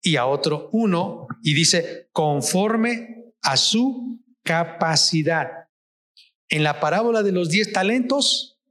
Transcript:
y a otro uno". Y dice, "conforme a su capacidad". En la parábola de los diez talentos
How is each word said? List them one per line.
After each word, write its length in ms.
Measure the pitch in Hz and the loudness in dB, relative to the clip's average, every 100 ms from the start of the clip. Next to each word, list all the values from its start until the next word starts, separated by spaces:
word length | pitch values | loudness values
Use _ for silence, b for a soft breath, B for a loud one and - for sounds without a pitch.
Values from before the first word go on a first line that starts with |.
y 160 | - 151 | 0 0
a 100 | 123 | 2
otro 440 | 139 156 147 - | 0 0 -4 -2
uno". 540 | 220 226 175 190 - - - | 0 0 0 -2 -8 -12 -6
Y 120 | - | 0
dice, 540 | 147 160 175 165 - - | 2 2 2 -2 -8 -10
"conforme 1200 | - 151 143 135 180 214 226 233 233 - - - _ | -2 0 0 0 0 2 2 0 -2 -8 -18 -20 _
a 140 | - 135 | -2 0
su 680 | - 220 254 254 247 - _ _ | 2 2 2 -2 -8 -10 _ _
capacidad". 1200 | - 165 170 - 165 156 - 165 151 165 131 - - _ _ _ _ _ b _ _ | -2 -2 -2 -2 0 2 2 2 2 0 -2 -8 -18 _ _ _ _ _ b _ _
En 140 | 156 | 0
la 180 | 151 143 | 0 0
parábola 420 | 156 175 233 226 | 0 0 2 2
de 100 | 208 | 0
los 180 | 180 170 | 0 0
diez 220 | 175 208 | 0 0
talentos 880 | 196 190 247 247 277 269 - - _ _ | 0 0 0 0 0 0 -2 -6 _ _